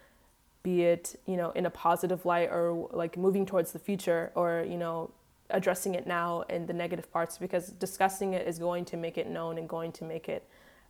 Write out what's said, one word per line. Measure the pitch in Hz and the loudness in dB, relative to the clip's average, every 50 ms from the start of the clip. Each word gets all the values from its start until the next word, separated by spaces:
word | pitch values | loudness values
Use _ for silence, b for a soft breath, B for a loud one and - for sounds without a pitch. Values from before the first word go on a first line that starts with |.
| b b b b b b b _ _ _ _ _ - | b b b b b b b _ _ _ _ _ -2
be | 180 180 175 175 | 2 4 6 6
it, | 170 170 170 - - - - - | 6 6 4 0 -10 -14 -10 -6
you | - 190 | -2 0
know, | 180 170 165 | 0 0 0
in | - - 180 | 0 0 0
a | 175 | 0
positive | - - - 165 175 175 - 180 180 170 - | -2 2 4 4 4 4 4 0 0 0 2
light | 175 175 175 170 - | 2 4 4 4 2
or, | - 170 170 170 170 170 - - - | 2 2 2 2 2 0 -4 -4 -2
like, | 180 170 170 - 175 | -2 -2 -2 -2 2
moving | 185 190 190 202 196 | 4 4 4 4 2
towards | 190 196 180 170 - - | 2 2 2 2 0 -2
the | - | -8
future, | - - 202 190 - 180 170 165 170 - - | -4 -2 -2 -2 2 2 2 2 0 -2 0
or, | - 175 170 170 170 165 | 2 2 2 2 0 0
you | - 175 170 | -2 -2 -4
know, | 170 165 165 165 165 - - _ _ _ _ _ _ - | -4 -4 -4 -4 -6 -8 -12 _ _ _ _ _ _ -2
addressing | - 190 180 185 180 - - 202 180 | 0 2 2 2 0 2 0 -2 -2
it | 175 - | -2 -2
now | 180 175 170 170 175 170 170 - | 0 0 0 2 0 0 -2 -2
in | - 185 170 170 | -2 -4 -4 -2
the | 170 175 | -2 -2
negative | 170 170 170 180 165 - - - | -2 -2 -2 -4 -6 -6 -4 -2
parts, | 165 170 170 - | -2 -2 -2 -4
because | - 180 190 - 175 175 - | -8 -6 -2 -2 -2 -2 -4
discussing | - - 190 185 - - 190 196 196 - 202 190 185 | -6 -6 -6 -4 0 2 2 2 2 0 -2 0 0
it | 180 - 170 | 0 0 -2
is | 165 165 | -4 -2
going | 170 175 175 175 175 | -2 -2 -2 -2 -4
to | - - | -4 -6
make | 170 170 160 165 165 | -6 -6 -4 -4 -4
it | 160 170 | -4 -4
known | 165 165 165 165 165 165 | -4 -4 -4 -4 -4 -6
and | 165 - | -6 -6
going | 165 165 165 165 165 | -6 -4 -6 -6 -8
to | - 170 | -10 -10
make | 160 160 160 - - | -8 -8 -8 -6 -6
it | 151 - - b b b b b b b b | -6 -6 -8 b b b b b b b b